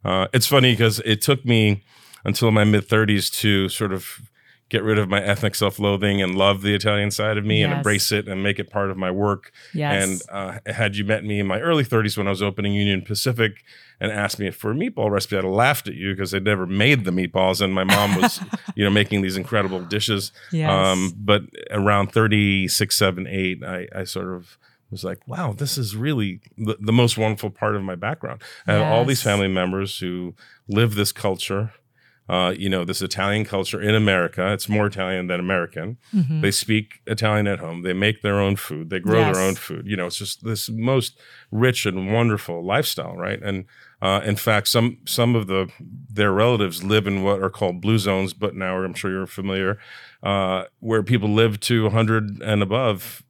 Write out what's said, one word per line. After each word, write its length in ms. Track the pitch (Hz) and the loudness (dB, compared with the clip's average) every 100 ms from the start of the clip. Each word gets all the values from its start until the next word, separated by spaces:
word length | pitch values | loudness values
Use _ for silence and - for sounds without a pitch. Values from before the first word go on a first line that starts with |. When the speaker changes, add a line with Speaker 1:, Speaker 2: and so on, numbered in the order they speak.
Speaker 1:
Uh, 240 | - 95 95 | 0 0 2
it's 140 | 127 - | 2 4
funny 280 | 139 127 110 | 6 6 6
'cause 260 | 117 98 - | 2 2 0
it 160 | 107 | 0
took 240 | - 135 120 | 2 0 4
me 380 | 113 107 101 _ _ - - 98 | 4 4 2 _ _ -20 -8 -4
until 260 | - 117 | 0 4
my 120 | 110 | 6
mid-thirties 680 | 104 104 - 107 107 101 - | 6 4 4 2 4 2 0
to 400 | - 107 98 95 | 0 2 2 0
sort 240 | - 107 | -4 -4
of 280 | 95 - - 107 _ _ _ _ | -4 -8 -18 -20 _ _ _ _
get 140 | 110 | -2
rid 140 | 107 107 | 2 2
of 120 | 98 | 2
my 120 | 101 | 0
ethnic 320 | 98 101 107 | 0 0 0
self-loathing 680 | - 101 - 104 98 101 101 | 0 -2 2 0 2 2 2
and 120 | 95 92 | 0 4
love 260 | 98 98 | 4 4
the 120 | 98 | 2
Italian 380 | 104 104 104 101 | 2 2 0 -2
side 260 | 98 107 104 | -2 -2 0
of 60 | 104 | 2
me 160 | 107 | 2
and 100 | 101 | 2
Speaker 2:
Yes. 60 | 139 | 2
Speaker 1:
embrace 300 | 120 101 - | 0 0 0
it 120 | 104 104 | -2 -2
and 120 | 95 | -4
make 160 | 101 101 | -2 -2
it 120 | 95 | -4
part 200 | 104 98 | -4 -4
of 60 | 95 | -2
my 160 | 92 | -4
work. 400 | 92 104 98 - _ - | 0 0 -2 -6 _ -10
Speaker 2:
Yes. 300 | 160 147 98 | -4 0 0
Speaker 1:
And, 180 | 95 92 - | 0 -4 -8
uh, 400 | 98 95 101 - | -10 -10 -10 -8
had 240 | - 107 101 | -2 -2 -2
you 80 | |
met 220 | 101 107 104 | -2 -2 -2
me 140 | 104 | -2
in 60 | 98 | -2
my 120 | 98 | -2
early 240 | 165 156 | 0 0
thirties 340 | 127 117 104 107 | 2 2 0 0
when 80 | 98 | -2
I 40 | |
was 120 | 95 | 0
opening 320 | 101 98 101 | -2 -2 -2
Union 280 | 101 101 95 | 0 2 0
Pacific 640 | - 104 135 117 110 101 _ - - _ | -2 -4 -2 0 0 -2 _ -20 -20 _
and 140 | 104 | -4
asked 260 | 104 104 - | -2 -4 -2
me 100 | 98 | -6
for 220 | - 107 | -4 -4
a 20 | |
meatball 380 | 127 226 - 107 | -2 -4 -2 0
recipe, 240 | 101 - 98 | 0 0 -2
I'd 60 | |
have 80 | 95 | 0
laughed 380 | 98 127 139 104 | 2 2 2 -6
at 60 | 65 | -8
you 200 | 95 95 | -6 -4
'cause 180 | 92 | -4
I'd 120 | 95 98 | -2 0
never 200 | 101 90 | 0 0
made 380 | 95 120 139 | 2 4 4
the 80 | 92 | 2
meatballs. 480 | 90 90 95 95 92 | -2 -2 2 2 2
And 140 | 98 | 0
my 100 | 95 | 0
mom 320 | 95 101 101 92 | 2 2 2 2
was, 240 | 240 - 185 - | 2 0 -10 -10
Speaker 2:
<laughs> 180 | - 107 | -10 0
Speaker 1:
you 100 | 101 | 4
know, 40 | |
making 340 | 104 101 104 | 4 4 0
these 120 | 95 95 | 0 -4
incredible 460 | 90 110 95 92 | -2 -2 0 -4
dishes. 500 | 87 104 104 101 98 - - | -4 -4 0 -2 -4 -12 -8
Speaker 2:
Yes. 160 | 165 156 | -2 2
Speaker 1:
Um, 400 | 95 95 92 92 95 | 4 4 2 -2 -4
but 240 | 104 104 - 50 50 | 2 2 0 -18 -6
around 420 | 104 98 101 98 | 0 2 2 2
thirty-six, 840 | 113 110 104 101 98 92 - 101 - | 2 4 4 2 2 0 -2 0 2
seven, 320 | 98 90 92 | 2 0 -6
eight, 340 | 95 92 90 80 | -4 -4 -4 -8
I, 220 | 92 90 | -10 -10
I 100 | 95 92 | -10 -8
sort 280 | 95 92 | -8 -8
of 240 | 90 87 _ _ _ _ | -10 -14 _ _ _ _
was 140 | 104 | -10
like, 160 | 92 92 - | -8 -10 -10
"Wow, 260 | 131 156 101 | -6 -6 -4
this 200 | 139 143 | -4 -2
is 200 | 113 107 | -4 -4
really 420 | 135 139 101 90 _ - | -2 -2 -2 -6 _ -6
the, 200 | 107 104 | -4 -2
the 140 | 104 | 2
most 240 | 117 120 110 | 4 4 2
wonderful 320 | 110 104 107 | -2 -2 -8
part 260 | - 107 104 | -4 -4 -2
of 80 | |
my 120 | 95 87 | -6 -6
background." 460 | 104 156 - 110 - - - | -8 -8 -10 -12 -18 -10 0
I 40 | |
have 100 | 107 | 0
all 200 | 110 113 | 4 2
these 160 | 127 131 | 4 0
Speaker 2:
Yes. 40 | |
Speaker 1:
family 260 | 110 101 95 | 2 2 2
members 500 | 95 90 95 98 - | 0 0 -2 -4 -6
who 340 | 90 90 90 - - _ - | -6 -6 -10 -12 -20 _ -2
live 260 | 101 117 104 | 2 2 2
this 160 | 101 | -2
culture 600 | - 104 92 - 98 110 _ _ _ _ _ - | -2 -4 -4 -4 -4 -6 _ _ _ _ _ -4
uh, 220 | 90 90 92 | 0 0 0
you 60 | 98 | -2
know, 140 | 95 87 | -2 -2
this 160 | 87 | -4
Italian 420 | 95 - 98 104 | -4 -2 -2 -2
culture 380 | 107 98 95 - 104 | -2 -4 -4 -4 2
in 40 | |
America. 600 | 110 104 92 85 - 92 | 4 4 2 0 -2 -2
It's 160 | 101 - | -2 0
more 160 | 107 104 | 0 0
Italian 400 | 98 92 92 90 | -2 -4 -4 -4
than 120 | 90 90 | -4 0
American. 500 | 92 85 80 90 123 _ 208 | -2 -2 -8 -10 -12 _ 0
Speaker 2:
Mm-hmm. 240 | 139 156 | 0 2
Speaker 1:
They 80 | 101 | 0
speak 500 | 95 - 110 107 - - | 0 0 0 -2 -16 -8
Italian 400 | 110 110 107 101 | -2 2 2 0
at 140 | 95 | -2
home. 180 | 82 85 90 | -6 -6 -4
They 60 | 92 104 | 0 0
make 160 | 104 | 0
their 180 | 104 101 | 0 2
own 160 | 98 101 | 2 0
food. 340 | - 78 82 | -4 -8 -6
They 120 | 92 | -4
grow 180 | 95 110 | 2 4
Speaker 2:
Yes. 160 | 104 92 | 4 4
Speaker 1:
their 100 | 95 | 2
own 80 | 101 | -2
food. 280 | - 80 92 | -8 -10 -6
You 120 | 98 | -4
know, 80 | 87 | -4
it's 100 | - 101 | -6 -10
just 180 | - 113 | -8 -6
this 240 | 107 - | -6 -6
most 500 | 110 120 135 107 _ - - _ | -2 2 2 0 _ -20 -20 _
rich 340 | 107 127 117 104 | 2 2 2 -2
and 280 | 92 95 | -2 0
wonderful 500 | 110 117 104 - 85 90 | 2 2 0 -4 -8 0
lifestyle, 420 | 117 - - 85 90 90 | 0 0 -6 -8 -8 -6
right? 120 | 104 101 | -6 -6
And, 160 | 98 95 - - _ | -6 -8 -20 -20 _
uh, 200 | 95 98 107 | 0 2 0
in 60 | 98 | -2
fact, 320 | - 104 - | 2 0 2
some, 280 | 120 117 - - | 2 2 -2 -6
some 300 | - 120 117 | 0 2 2
of 120 | 95 | 2
the, 200 | 95 92 - 85 101 - 104 | -2 -2 -8 -18 -18 -8 2
their 120 | 104 | 2
relatives 520 | 95 117 113 98 85 | 4 4 4 0 -2
live 220 | 92 110 101 | 2 2 4
in 160 | 98 95 | 0 0
what 160 | 101 95 | 0 -2
are 40 | - | -2
called 220 | 95 90 | -2 -2
blue 180 | 101 110 | 0 2
zones, 320 | 98 95 95 | 2 0 -2
but 220 | - 107 92 | -4 -6 -4
now 220 | 92 92 | -6 -4
I'm 120 | 92 | -6
sure 180 | 87 98 | -6 -4
you're 160 | 95 95 | -4 -6
familiar, 500 | - 98 95 95 104 - - - _ | -8 -4 -2 -2 -4 -10 -20 -20 _
uh, 400 | 98 98 92 92 92 _ | -2 0 0 -2 -4 _
where 240 | 110 110 | 0 0
people 260 | 98 120 104 | 2 2 2
live 300 | 107 113 104 - | 4 4 2 0
to 140 | 117 110 | 2 2
a 40 | |
hundred 500 | 113 110 113 104 101 | 2 2 2 -2 -6
and 220 | - 104 | 0 0
above 600 | 95 113 127 95 - - | 2 0 0 -2 -8 -18